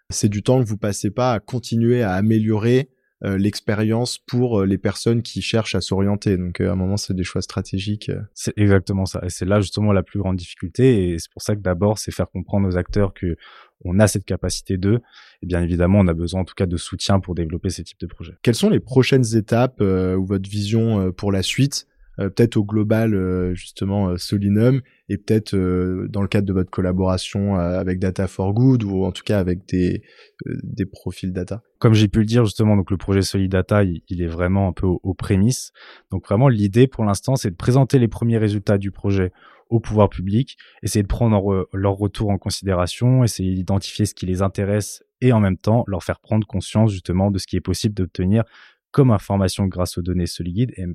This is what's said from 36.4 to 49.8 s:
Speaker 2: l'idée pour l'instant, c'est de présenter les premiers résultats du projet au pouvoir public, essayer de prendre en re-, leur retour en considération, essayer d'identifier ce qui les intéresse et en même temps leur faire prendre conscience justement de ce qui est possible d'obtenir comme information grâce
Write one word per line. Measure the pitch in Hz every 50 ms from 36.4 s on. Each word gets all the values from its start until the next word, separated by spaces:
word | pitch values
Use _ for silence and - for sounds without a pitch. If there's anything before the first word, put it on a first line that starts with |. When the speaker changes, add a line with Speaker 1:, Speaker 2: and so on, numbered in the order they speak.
| 135 143
Speaker 2:
l'idée | 120 104 101 101 95 117 131 131
pour | - - 110
l'instant, | 104 98 - - - 135
c'est | 135 - 110
de | 85
présenter | - - 120 123 135 135 - - 135
les | 117 107
premiers | - - 120 117 117 110
résultats | 107 104 101 107 98 - 104 98
du | 98 101
projet | - - - 101 98 98 92 90 - _ - - - _ _ -
au | 117 113
pouvoir | - - 107 107 104 95
public, | - - 92 98 98 117 139 - - _ - _ _ _ -
essayer | 101 - 107
de | 101 101
prendre | - - 120 113 107
en | 101
re-, | 95 101 98 95 90 - -
leur | 98 98 101 98
retour | 98 104 98 - - 113 101
en | 101 90
considération, | - 107 - - - 98 92 87 90 87 - - 120 123 127 131 123
essayer | 107 - - 95 92 95
d'identifier | 92 90 - 98 98 - - - - 107
ce | 98 -
qui | - - 90
les | 92 90 98
intéresse | 95 - - 101 95 101 107 101 - - - _ _ _ -
et | 127 127 123
en | 110
même | 104 95 92 -
temps | - 104 110 120 - -
leur | 95 85 -
faire | - 87 -
prendre | _ - 107 110 107
conscience | - - 92 - - - 107 113 110
justement | 101 92 - - 87 92 95 101
de | 98 92
ce | - -
qui | -
est | 90
possible | - - 90 - - 110 104
d'obtenir | 98 92 87 - - 92 92 104 117 117 - _ - - - _ _ _ _
comme | - - 143 131
information | 110 95 - - 101 98 98 92 - - 101
grâce | 92 90 92